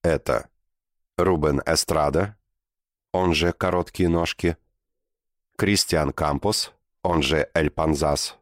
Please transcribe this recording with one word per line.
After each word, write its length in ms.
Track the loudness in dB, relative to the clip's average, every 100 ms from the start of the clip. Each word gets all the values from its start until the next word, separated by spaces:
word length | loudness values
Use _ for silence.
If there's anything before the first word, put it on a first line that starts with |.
Это 460 | 0 0 0 -4 -4 _ _ _ _ _ _ -2
Рубен 440 | 2 2 2 0 0
Эстрада, 680 | -2 0 0 2 0 -2 -6 _ _ _ _ _ _ _
он 220 | 0 2 2
же 180 | 0
"Короткие 560 | 0 -2 -2 -4 -2 0
Ножки", 480 | 2 -2 -2 -4 -4 _ _ _ _ _ _ _ _ _ -4
Кристиан 560 | 0 0 0 0 -2
Кампос, 640 | -2 -2 -2 -2 -4 -6 _ _ _
он 180 | -2 0
же 260 | 0 0 0
Эль 160 | 0 -2
Панзас 680 | 0 -2 0 0 0 -4 -12